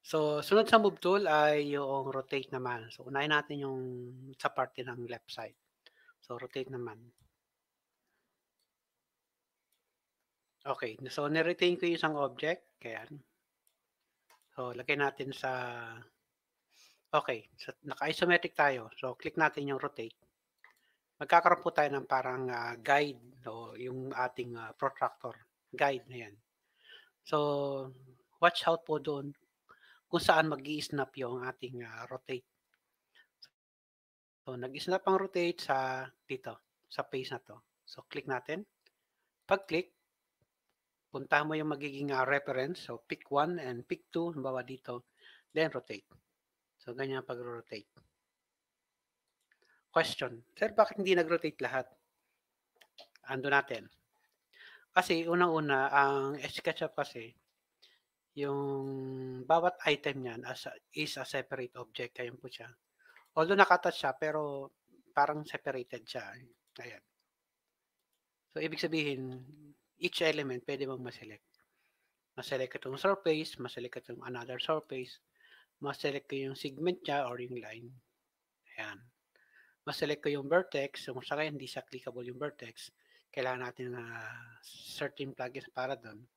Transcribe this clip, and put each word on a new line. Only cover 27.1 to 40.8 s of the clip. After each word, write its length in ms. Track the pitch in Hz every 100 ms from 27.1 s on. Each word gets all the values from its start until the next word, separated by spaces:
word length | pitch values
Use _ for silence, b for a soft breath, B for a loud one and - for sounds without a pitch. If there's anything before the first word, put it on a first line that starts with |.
| _
So, 140 | - 151 147 143 139 135 131 131 - - _ _
watch 240 | 170 - -
out 160 | 165
po 160 | - 156
doon 380 | 147 143 143 143 _ _ _ b b b _
kung 80 | 175
saan 320 | - 160 156
mag-i-snap 640 | 147 135 151 151 147 131 -
yung 240 | 127 127 123
ating, 400 | - 127 127 117
ah, 180 | 110
rotate. 440 | 120 131 - 127 _ _ _ _ _ _ _ b b _ - _ _ _ _ _ _ _ _ _
So, 160 | - 123
nag-snap 480 | 131 139 180 185 -
ang 140 | 190
rotate 420 | 190 185 175 175
sa 400 | - 135 131 131 131 _ _
dito, 560 | 127 113 113 _ _ _
sa 160 | - 139
face 240 | 135 127
na 100 | 123
to. 160 | _ 110 _ _ -
So, 180 | - -
click 160 | 151 143
natin. 400 | 127 - 160 208 _ _ _ _ _ _ _ -
Pag-click, 480 | 190 - 160 185 _ _ _ _ _ _ _ _ _